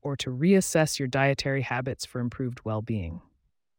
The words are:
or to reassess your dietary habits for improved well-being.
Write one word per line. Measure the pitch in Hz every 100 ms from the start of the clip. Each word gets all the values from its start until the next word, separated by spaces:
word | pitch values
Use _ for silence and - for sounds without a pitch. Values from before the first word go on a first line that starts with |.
or | 143 139
to | -
reassess | 127 170 196 - 170 156 -
your | 135
dietary | 135 135 135 143 135
habits | 127 123 131 - -
for | 127
improved | 120 - 127 120
well-being. | 113 107 110 110 82 85 - _ _ _ _